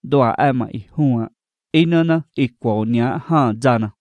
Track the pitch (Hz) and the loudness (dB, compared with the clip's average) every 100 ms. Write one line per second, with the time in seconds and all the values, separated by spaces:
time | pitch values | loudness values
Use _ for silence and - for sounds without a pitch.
0 | 156 139 120 - 139 131 113 117 98 - | 0 0 0 2 0 0 -4 -8 -12 -2
1 | 147 117 113 _ _ _ _ 160 165 170 | 0 0 -4 _ _ _ _ 2 2 2
2 | 165 165 - - 131 _ 120 107 110 120 | 2 -2 -4 -4 -4 _ -4 -2 0 0
3 | 120 - - 160 127 110 127 117 110 - | 0 -4 -2 0 0 0 0 2 -2 -8